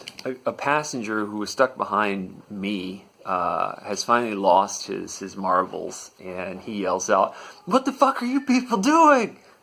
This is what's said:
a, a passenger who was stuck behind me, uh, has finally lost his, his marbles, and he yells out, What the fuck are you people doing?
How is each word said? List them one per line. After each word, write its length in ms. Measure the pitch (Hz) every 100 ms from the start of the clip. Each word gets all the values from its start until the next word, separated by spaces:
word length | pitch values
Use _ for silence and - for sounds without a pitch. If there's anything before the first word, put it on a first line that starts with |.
| - - 131
a, 100 | 127 -
a 80 |
passenger 720 | 113 143 151 147 131 107 107 104
who 120 | 104
was 120 | 101
stuck 280 | - 131 -
behind 640 | 101 101 104 98 92 - -
me, 560 | 104 95 104 92 95 - _ -
uh, 560 | 90 87 85 92 -
has 200 | 107 101
finally 320 | - 120 120 101
lost 520 | 98 90 101 - -
his, 320 | 98 90 -
his 160 | 98 101
marbles, 760 | 95 92 92 90 85 - - -
and 380 | 92 92 92 92
he 200 | 104 104
yells 280 | 92 92 90
out, 260 | 98 101 - - - -
What 200 | 233 262
the 60 |
fuck 320 | - 262 254
are 20 | 240
you 160 | 269
people 360 | 277 254 254 214
doing? 640 | 214 320 311 269 220 - _ _